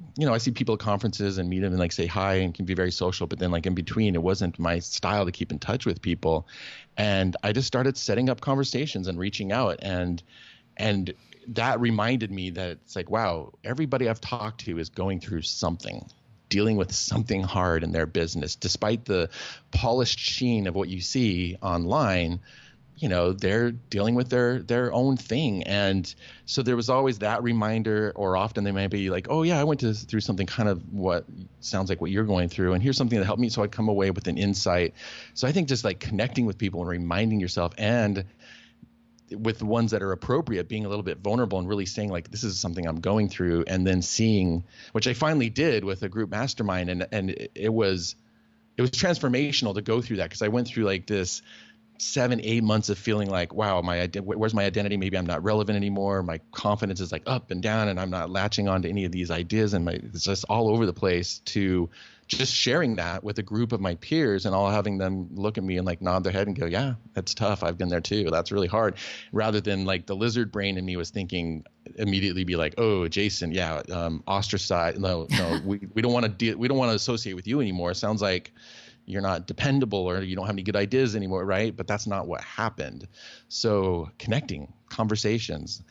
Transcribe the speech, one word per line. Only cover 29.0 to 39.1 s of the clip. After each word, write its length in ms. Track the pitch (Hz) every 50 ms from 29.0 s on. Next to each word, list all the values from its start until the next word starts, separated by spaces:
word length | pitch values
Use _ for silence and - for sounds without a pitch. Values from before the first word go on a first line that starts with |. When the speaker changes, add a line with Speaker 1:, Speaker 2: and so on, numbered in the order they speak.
| 95 95
Speaker 1:
like, 180 | 92 95 90 -
"Oh 140 | 143 160 160
yeah, 160 | 175 175 139
I 40 | 147
went 160 | 160 147 139
to, 140 | 127 113 107
through 260 | 107 - - 113 107
something 240 | - - 101 92 95
kind 240 | - - - 110 104
of 140 | 95 85 78 78 98
what 320 | 101 92 92 87 85 - - - 92 92 - - -
sounds 280 | - - - 92 92 92
like 120 | 95 -
what 100 | 82 85
you're 140 | 98 104 110
going 240 | 104 98 90 87 87
through, 240 | - - 92 90 92
and 100 | 90 110
here's 140 | 139 127
something 200 | - 131 113 120 104
that 60 | 92
helped 160 | 101 98 117
me." 80 | 123 110
So 140 | - 117 104
I'd 80 | 104
come 180 | - - 110 107
away 220 | 101 98 98 98
with 160 | 92 95 -
an 100 | 92 -
insight. 560 | - 101 101 95 95 - 95 87 90 87 80 - - - - - - - - -
So 140 | - 127
I 40 | 131 151
think 140 | 196 165 131
just, 140 | 131 113 113
like, 160 | - 92 -
connecting 460 | - - 101 98 113 127 - 131 120
with 120 | 107 - -
people 220 | 104 95 92 87
and 80 | 87 90
reminding 500 | 87 87 87 85 85 95 110 113 110 101
yourself, 340 | 90 87 - 90 87 85 - -
and 460 | 107 107 120 120 107 104 98 98 95 - - - - - - - - - _ _ - - _ _ _ _